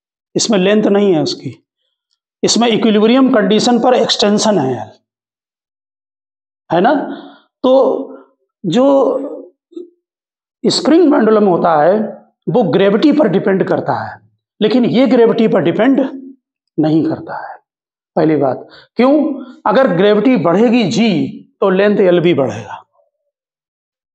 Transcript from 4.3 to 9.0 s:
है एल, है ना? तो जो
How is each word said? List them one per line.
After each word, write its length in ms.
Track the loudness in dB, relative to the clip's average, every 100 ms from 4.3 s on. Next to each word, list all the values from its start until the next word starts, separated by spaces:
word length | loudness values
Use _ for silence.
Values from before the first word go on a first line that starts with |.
| 0 0 0
है 120 | -2
एल, 180 | -6 -10 _ _ _ _ _ _ _ _ _ _ _ _ _ _ _ _ _ _
है 120 | 0
ना? 120 | 0 0 -4 -12 -18 -20 _ _
तो 100 | 2 2 2 -2 -8 -18 -20 _ _ _
जो 220 | -2 0 2 2